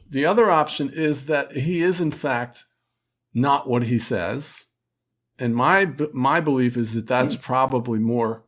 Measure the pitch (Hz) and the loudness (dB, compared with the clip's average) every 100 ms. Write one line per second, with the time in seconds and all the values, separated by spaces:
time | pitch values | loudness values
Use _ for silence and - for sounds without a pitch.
0 | - 135 156 220 214 160 151 - 139 160 | -8 -2 2 4 4 4 2 -2 -6 -2
1 | 156 135 139 147 - 135 156 175 180 180 | -2 -2 -2 -2 -2 -4 -2 0 0 0
2 | 160 147 143 120 123 - - _ _ _ | -2 -4 -4 -4 -6 -12 -20 _ _ _
3 | _ _ _ 117 139 143 143 120 120 120 | _ _ _ 0 2 2 2 0 2 0
4 | - 104 87 131 147 - - _ _ _ | 0 -2 -2 -4 -8 -16 -20 _ _ _
5 | _ _ _ - 123 117 139 196 190 135 | _ _ _ -6 -2 2 4 4 2 -2
6 | 151 131 135 165 151 131 123 120 110 110 | -6 -2 0 2 2 2 2 0 -2 -4
7 | 113 123 135 - - 131 131 127 120 110 | 0 0 0 -2 -2 0 2 0 -2 -2
8 | 113 120 110 113 | 0 0 0 -4